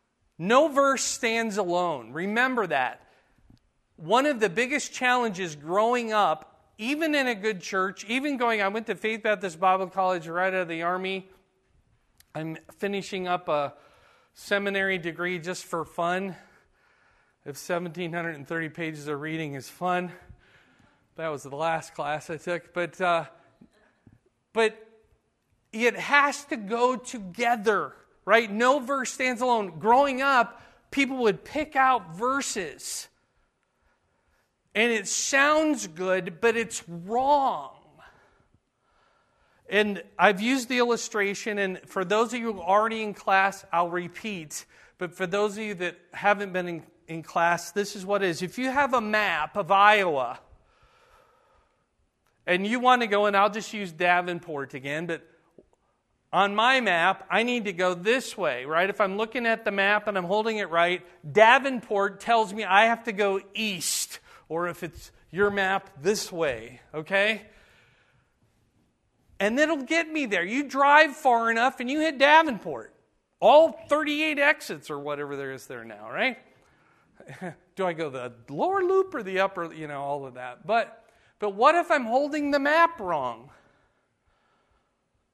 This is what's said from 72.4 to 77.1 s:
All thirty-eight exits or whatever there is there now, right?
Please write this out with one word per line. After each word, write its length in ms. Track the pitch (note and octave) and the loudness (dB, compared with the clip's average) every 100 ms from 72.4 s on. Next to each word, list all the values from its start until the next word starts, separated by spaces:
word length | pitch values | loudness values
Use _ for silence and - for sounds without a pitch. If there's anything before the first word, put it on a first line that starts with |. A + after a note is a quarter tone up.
| D#4 G3+ F3 A#2+ G#2+ _ _ _ _ _ | 6 -2 -6 -10 -12 _ _ _ _ _
All 300 | F#3+ D4 D#4+ D#4 - | 8 8 8 2 -2
thirty-eight 500 | D4 D4+ D4 D#4 C#4+ | 0 0 -2 -2 2
exits 500 | C#4+ D4+ - D#3+ - | 2 2 -4 -12 -10
or 80 | D3 | -8
whatever 380 | D3 C#3+ C#3+ C#3 | -6 -6 -6 -6
there 160 | C3+ | -8
is 140 | C3+ - | -10 -12
there 180 | B2 | -14
now, 260 | A2+ G#2 A2 | -14 -14 -10
right? 280 | D3 B3+ A#3 - _ _ _ _ _ _ | -4 -4 -4 -14 _ _ _ _ _ _